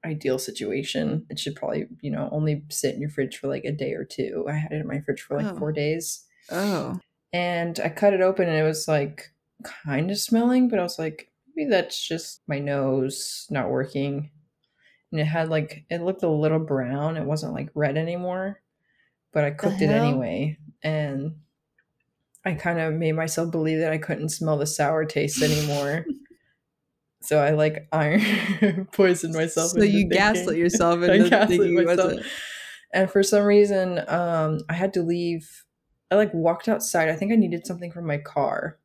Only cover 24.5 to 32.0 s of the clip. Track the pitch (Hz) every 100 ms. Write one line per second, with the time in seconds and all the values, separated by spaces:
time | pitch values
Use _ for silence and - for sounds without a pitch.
24.5 | 151 151 - 147 156 151 143 147 151 151
25.5 | 151 147 143 143 330 339 277 - - _
26.5 | _ _ _ _ _ _ _ - 151 143
27.5 | 151 156 151 - 156 151 180 208 202 -
28.5 | 180 208 175 190 - 190 180 165 160 165
29.5 | 160 165 185 208 202 185 175 208 220 180
30.5 | 165 170 208 170 170 175 185 214 214 214
31.5 | 175 185 170 170 180